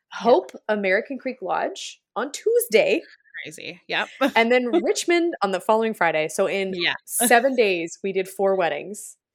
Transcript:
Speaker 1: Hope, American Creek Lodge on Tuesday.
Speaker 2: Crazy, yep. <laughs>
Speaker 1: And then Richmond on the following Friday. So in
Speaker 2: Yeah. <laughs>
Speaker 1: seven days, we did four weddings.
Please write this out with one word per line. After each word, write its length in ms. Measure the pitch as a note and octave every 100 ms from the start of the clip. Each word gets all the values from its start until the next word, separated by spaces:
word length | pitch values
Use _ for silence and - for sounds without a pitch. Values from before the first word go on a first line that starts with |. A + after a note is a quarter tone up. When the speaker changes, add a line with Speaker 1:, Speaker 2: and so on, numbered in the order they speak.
| _
Speaker 1:
Hope, 400 | - A#3 D#4 F#4 - -
American 480 | G#3+ G3 G3 - C4
Creek 240 | C4 A3
Lodge 600 | F3+ D#3+ C#4+ F#4+ - - _ G3
on 160 | C4+
Tuesday. 680 | - G#4 A#4+ A#4 G#3+ E3+ B3+ - - _ -
Speaker 2:
Crazy, 380 | D#3 D#3 - E3+ -
yep. 200 | E3 - -
<laughs> 140 | C4+ A3+
Speaker 1:
And 160 | A#3
then 160 | B3 B3 E4
Richmond 520 | E4 G#4 - F4 E4+ -
on 100 | G3
the 80 | F3+
following 320 | - A3 A3+
Friday. 340 | G#3 E3+ D#3 D#3
So 200 | - F#3+
in 260 | G3 F#3+ F#3
Speaker 2:
Yeah. 180 | E3 C3+
<laughs> 60 | -
Speaker 1:
seven 500 | - B3 A#3+ C4+ B3+
days, 420 | G#3 F3+ E3+ -
we 100 | G3
did 140 | F#3+ F#3
four 260 | - G3 F#3+
weddings. 640 | E3 D3 E3 G#3 - - _